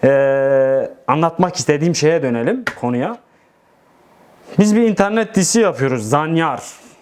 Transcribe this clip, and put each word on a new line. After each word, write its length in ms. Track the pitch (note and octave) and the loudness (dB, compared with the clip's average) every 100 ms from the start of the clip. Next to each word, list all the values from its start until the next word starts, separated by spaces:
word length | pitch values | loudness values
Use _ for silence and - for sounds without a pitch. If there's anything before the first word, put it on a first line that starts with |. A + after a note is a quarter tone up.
Ee, 840 | C3+ C#3 C#3 C#3 C3+ C3+ C3 C3+ C3+ - - | 4 4 2 2 2 2 2 0 -4 -10 -4
anlatmak 500 | C#3+ E3 E3 F#3 - | 0 0 0 -2 -2
istediğim 380 | A#2+ D3 E3 | -2 0 0
şeye 280 | D#3+ D3 E3 | 0 0 0
dönelim, 420 | C3+ A#2 A#2+ B3 A#3 - | 0 -2 -2 -4 -6 -6
konuya. 360 | B2 B2 D3+ A#3+ _ _ _ _ _ _ _ _ _ _ _ _ - - | -4 -2 -4 -8 _ _ _ _ _ _ _ _ _ _ _ _ -8 0
Biz 180 | G#3 G#3 | 2 4
bir 60 | |
internet 520 | A#3 F#3+ G3 A3 A3 | 2 2 0 0 -2
dizisi 260 | G#3 F3+ A#3 | -2 0 2
yapıyoruz, 480 | G#3+ - C3+ B2 G#2+ | 0 0 -2 -2 0
Zanyar. 520 | C#3+ D#3 E3 D#3+ B2 - - - - | 0 2 0 0 -4 -10 -20 -20 -20